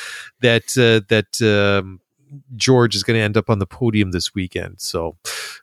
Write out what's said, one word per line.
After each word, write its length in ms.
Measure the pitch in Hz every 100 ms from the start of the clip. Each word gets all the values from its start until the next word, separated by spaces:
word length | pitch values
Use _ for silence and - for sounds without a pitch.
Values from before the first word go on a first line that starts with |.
| - - - _
that, 360 | 123 117 - -
uh, 300 | 117 110 98
that, 340 | 110 104 -
um, 600 | 113 104 101 101 95 92 _ _ _ 143 _ 120
George 380 | 123 131 120 101
is 80 |
gonna 160 | 98 113
end 180 | 107 107
up 120 | 104
on 100 | 110
the 80 | 95
podium 440 | - 120 107 98
this 220 | 87 -
weekend. 480 | 101 92 95 87 90
So 340 | - 90 82 - - - - -